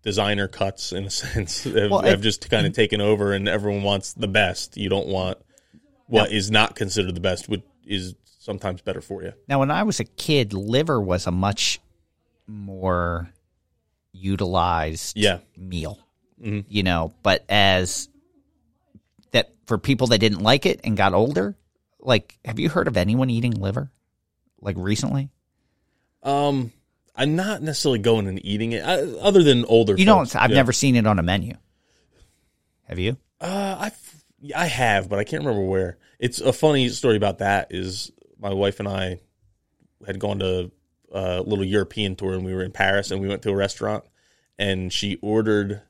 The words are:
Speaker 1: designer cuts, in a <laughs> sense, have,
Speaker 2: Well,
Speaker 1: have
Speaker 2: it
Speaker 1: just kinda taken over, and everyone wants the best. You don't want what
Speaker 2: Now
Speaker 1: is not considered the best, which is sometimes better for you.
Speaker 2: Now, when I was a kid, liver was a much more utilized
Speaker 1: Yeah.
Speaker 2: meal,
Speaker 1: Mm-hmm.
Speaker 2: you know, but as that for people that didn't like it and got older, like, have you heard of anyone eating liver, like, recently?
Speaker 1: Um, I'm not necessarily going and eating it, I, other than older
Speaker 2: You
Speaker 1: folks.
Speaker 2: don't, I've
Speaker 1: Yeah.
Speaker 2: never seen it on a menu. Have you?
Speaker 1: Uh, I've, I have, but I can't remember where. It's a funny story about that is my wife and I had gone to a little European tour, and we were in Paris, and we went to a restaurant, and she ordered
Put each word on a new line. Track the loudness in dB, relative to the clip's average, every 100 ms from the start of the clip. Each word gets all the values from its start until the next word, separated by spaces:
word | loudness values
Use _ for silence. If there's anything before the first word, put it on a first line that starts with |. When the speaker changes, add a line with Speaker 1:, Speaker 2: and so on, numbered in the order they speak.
Speaker 1:
designer | -2 0 0 0 -4
cuts, | -2 -2 -2 -8
in | -6 -6
a |
<laughs> | -8
sense, | -4 -4 -4 -6
have, | -2 0 2
Speaker 2:
Well, | 2
Speaker 1:
have | 4 4
Speaker 2:
it |
Speaker 1:
just | 2 -2 -2
kinda | 2 2
taken | 2 0 2
over, | 2 2 2
and | 0 0
everyone | -2 -2 -2
wants | 0 -2 -4
the | -6 0
best. | 2 2 -2 -10 -8
You | -2
don't | -2 -2
want | -4 -4 -8 _ _ _ -20 _ _ _
what | 4 4
Speaker 2:
Now | 0
Speaker 1:
is | 2
not | 2 2 -2
considered | -4 -2 -2
the | -2
best, | -2 -2 -4
which | -8 -8 _ -8
is | -6 -6 -16 _ _
sometimes | -12 -8 -8 -8
better | -8 -10
for | -10 -12
you. | -12 -16 -4
Speaker 2:
Now, | 0
when | 0
I | 0
was | -2 -2
a |
kid, | -6 -8 0 0 0
liver | -4 -2 0 2 0
was | 0 0 0
a |
much | 0 0 0 -2 -4 _ _ _ _ _ _ -18
more | -14 -12 -4 0 0 0 -4 -8 _ _ _ _ _ _ _ _
utilized | -8 -4 -2 0 2 2 0 -2 -6 -10 0
Speaker 1:
Yeah. | 0 0 _ -18
Speaker 2:
meal, | -10 -8 -8 -12 _ _ _ _
Speaker 1:
Mm-hmm. | -8 -8 -4
Speaker 2:
you | -2
know, | 0 0 -2 -2
but | 0 0 2
as | 4 4 4 0 -6 -10 _ _ _ _ _ _ _ _ -20 _ _ _
that | -2 -2 _ -4
for | -2
people | 0 0 4
that | 4
didn't | 4 2
like | 2 2 2
it | -2
and | -2 2
got | 2
older, | 4 2 0 -4 -6 _ _ _ _
like, | 0 0 0 _
have | -12 -4
you | -2
heard | 0 0
of | 0
anyone | 2 2 0
eating | 0 0
liver, | -2 -2 -4 -6 _ _ _ _ _ _ _
like, | -8 -4
recently? | -2 -2 0 -4 -6 _ _ _ _ _ _ _ _ _
Speaker 1:
Um, | -2 0 2 0 -4 _ _ _ _
I'm | -4 0 0
not | -2 -4
necessarily | -6 -2 0 2
going | 2 2 0
and | -6
eating | -6 -4 -2
it, | -4
I, | -2 -2 -2 0
other | 4 6
than | 8 6 6
older | 6 6 6
Speaker 2:
You | 6
Speaker 1:
folks. | 6 4
Speaker 2:
don't, | 2
I've | 4
Speaker 1:
Yeah. | 6
Speaker 2:
never | 4
seen | 2 4 4
it | 4
on | 2
a |
menu. | 2 0 -2 -12 _ _ _ _ _ _ _ _ _ _ _ _
Have | -12 -4
you? | -4 -6 _ _
Speaker 1:
Uh, | -6 -4 -4 -6
I've, | -8 -10 -20 -20 _ _ -10 -4
I | -4
have, | 0 2 2 0
but | -4
I |
can't | -4 -4
remember | -2 -2 0
where. | 0 -2 -8 _ _
It's | -4 0
a | 0
funny | 2 2 4 0
story | 0 2 4
about | 2 0
that | 0 0 -2
is | -8 -8 -8 -12 _ _ _
my | -6
wife | 0 0 -2
and | -6
I | -4 -4 -8 _ _ _ _ _ _ _ _ -10
had | -6
gone | -4 -2
to | -2 -2 -6 _ _ _ _
a | -6 -4 -4
little | -2 -2
European | 0 0 0 -4 -4 -4
tour, | -6
and | -4
we | -4
were | -6
in | -6
Paris, | -2 2 2 -2
and | -4
we | -4
went | -4
to | -2
a | 0
restaurant, | -2 -2 -6 -6 -10 _ _ _ _ -6
and | -4 -2 -4
she | -4 -4 -6
ordered | -2 0 2 0 0 -8 _